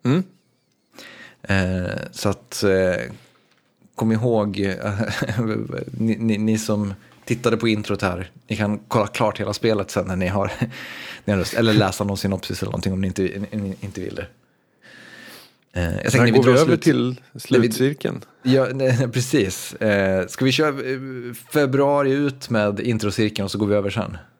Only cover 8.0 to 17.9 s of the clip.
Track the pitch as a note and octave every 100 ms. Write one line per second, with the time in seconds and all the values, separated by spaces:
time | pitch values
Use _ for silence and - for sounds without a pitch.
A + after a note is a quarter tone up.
8 | G2 F2+ F#2 - _ G#2 G#2 G#2 - A#2
9 | G#2 - G#2+ - G#2 G#2 A#2 G#2+ F#2+ G2+
10 | F2 F#2 F2+ G2+ G2+ - C#3 - - -
11 | - - - G2 E2+ - A2+ G#2+ G2 -
12 | G2+ G2 G2 F#2+ - F#2+ G2 - G2 F#2+
13 | F#2+ F2+ F#2 G2 G#2 G#2+ G2 F#2 G2 F#2+
14 | F#2 - F2+ _ _ _ _ _ - -
15 | - - - - - _ _ F2+ E2+ -
16 | - A2+ A#2 A2+ B2 B2+ D#3 - D#3+ B2
17 | B2 B2+ _ C#3 - B2+ A#2+ A2 C3